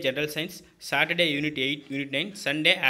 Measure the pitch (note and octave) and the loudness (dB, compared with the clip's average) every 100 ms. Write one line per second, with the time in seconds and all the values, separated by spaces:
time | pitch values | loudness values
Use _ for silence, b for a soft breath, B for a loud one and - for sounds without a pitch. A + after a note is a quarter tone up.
0 | C3+ C3 D3+ D3+ E3+ - - b - C#3+ | 2 0 -2 -4 -8 -10 -20 b -2 2
1 | D#3 E3+ E3+ C#3+ D3+ D3+ C3 D3 - C3+ | 2 2 2 2 -2 -2 -2 -2 -6 -6
2 | C#3 C3+ F#3+ - - D3 D#3 F#3 | -4 -4 -4 -6 -4 2 4 4